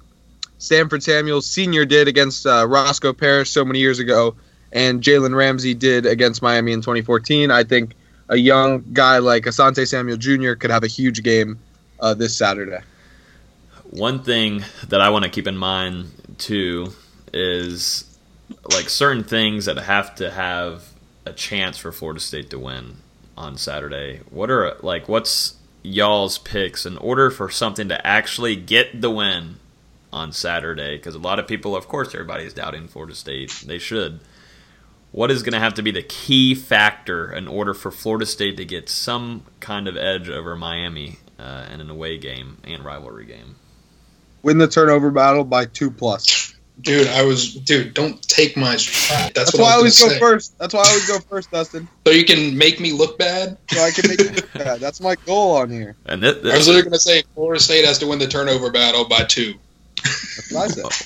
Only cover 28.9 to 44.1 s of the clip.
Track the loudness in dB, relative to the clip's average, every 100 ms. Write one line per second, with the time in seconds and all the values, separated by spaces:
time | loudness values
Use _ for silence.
28.9 | -2 -4 -2 -2 -4 -8 -18 _ _ _
29.9 | _ _ -14 -10 -8 -6 -4 -6 -8 -10
30.9 | -10 -12 -10 -6 -6 -6 -8 -6 -8 -8
31.9 | -8 -8 -10 -12 -12 -12 -12 -12 -12 -16
32.9 | -18 -18 -16 -14 -12 -12 -14 -14 -14 -8
33.9 | -6 -6 -10 -20 _ _ _ _ _ _
34.9 | _ _ -4 0 0 -2 -2 -2 -2 -4
35.9 | -6 -10 -12 0 4 4 0 0 4 4
36.9 | 2 -6 -6 -6 -10 -8 -6 -6 -6 -10
37.9 | -8 -6 -4 -4 -4 -6 -6 -10 -12 -8
38.9 | -8 -6 -6 -8 -12 -18 _ -12 -8 -8
39.9 | -4 -4 -4 -6 -10 -10 -10 -8 -8 -8
40.9 | -10 -14 -16 _ -20 -18 -16 -16 -16 -16
41.9 | -12 -10 -10 -12 -14 -16 -18 -16 -14 -14
42.9 | -14 -16 -18 -20 -20 -20 -20 _ _ _
43.9 | _ _